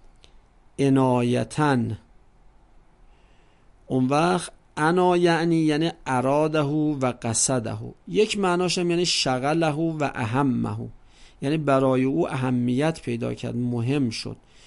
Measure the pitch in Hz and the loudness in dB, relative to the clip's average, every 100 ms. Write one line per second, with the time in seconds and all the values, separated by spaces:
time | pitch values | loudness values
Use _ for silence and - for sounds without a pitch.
0 | - - - - _ _ - - 139 135 | -20 -20 -20 -20 _ _ -16 0 4 4
1 | 131 123 123 120 120 - 151 127 113 107 | 4 2 0 -2 -2 -2 0 2 -2 -6
2 | - - _ _ - _ _ - _ _ | -12 -20 _ _ -20 _ _ -20 _ _
3 | - - _ _ _ _ - _ - 131 | -20 -20 _ _ _ _ -20 _ -4 0
4 | 127 143 175 180 - - _ - 156 180 | 2 2 2 0 -4 -16 _ -2 2 4
5 | 180 175 175 165 170 165 156 147 165 - | 4 4 4 2 2 2 2 2 0 -4
6 | - 127 131 143 156 156 143 156 151 143 | -2 0 2 2 2 0 0 0 0 0
7 | 131 120 117 110 - 131 110 107 120 - | -2 -2 -4 -2 0 -2 -4 -8 -10 -16
8 | - 175 220 214 190 180 180 185 175 170 | -4 0 0 0 0 0 0 0 0 0
9 | 170 - 139 127 139 160 160 147 165 156 | 0 0 0 0 0 0 0 0 -2 -2
10 | 139 - 113 127 143 117 113 107 117 - | -4 -4 -2 0 0 0 -2 -6 -10 -16
11 | - - - - 139 160 143 135 131 131 | -20 -20 -20 -8 -4 -2 2 2 2 2
12 | 131 160 - 135 127 123 120 123 156 160 | 0 0 -2 -2 -2 0 0 0 0 -2
13 | - 120 120 117 120 120 123 120 117 143 | -6 -6 -6 -6 -6 -4 -4 -2 -2 0
14 | 123 113 110 110 _ - | -2 -4 -10 -14 _ -20